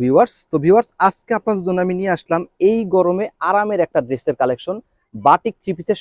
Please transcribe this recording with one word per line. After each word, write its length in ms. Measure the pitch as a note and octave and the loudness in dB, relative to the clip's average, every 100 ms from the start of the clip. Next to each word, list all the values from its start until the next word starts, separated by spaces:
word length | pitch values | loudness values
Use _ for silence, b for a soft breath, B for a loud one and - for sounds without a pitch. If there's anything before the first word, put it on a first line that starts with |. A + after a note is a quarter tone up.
ভিউয়ার্স। 300 | B2+ D3 A#3+ - - | 2 2 2 -2 -6
তো 40 | D#3 | -2
ভিউয়ার্স, 260 | D#3 G#3+ A3+ - F#3 | 4 2 2 0 0
আজকে 240 | - - A3 | 0 -4 -4
আপনাদের 240 | A3 G3+ F3+ | -2 -4 -2
জন্য 140 | F#3 F3+ | -2 -2
আমি 80 | F3+ | -2
নিয়ে 160 | G3 E3+ | -2 -4
আসলাম 260 | - E3 E3 - F#3+ | -2 -4 -4 0 2
এই 100 | A3+ G3 F#3 | 2 2 2
গরমে 300 | F3 F#3 G#3+ - E3 | 2 0 -4 -4 0
আরামের 300 | G3 G#3 G3 D#3+ | 0 0 0 -2
একটা 140 | D#3+ | -4
ড্রেসের 340 | B2 C3 - C3+ | -6 -6 -4 -2
কালেকশন, 340 | B2+ B2 - G#3+ - _ _ A2 | -2 -2 -6 -10 -12 _ _ -2
বাটিক 400 | A#2 F3 A#3 - | 2 2 0 -8
থ্রি 100 | - | -8
পিসের 260 | E3+ E3+ G3+ | -6 -4 -6